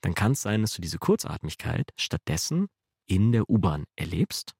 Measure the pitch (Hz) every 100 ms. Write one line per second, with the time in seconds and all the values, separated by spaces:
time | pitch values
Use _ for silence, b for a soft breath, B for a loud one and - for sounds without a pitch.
0 | - 85 104 139 104 107 110 - 85 -
1 | - 214 - 78 78 - - - - -
2 | - - - 151 - 165 196 _ _ _
3 | _ 95 107 117 - 110 90 76 - -
4 | 80 85 - - - _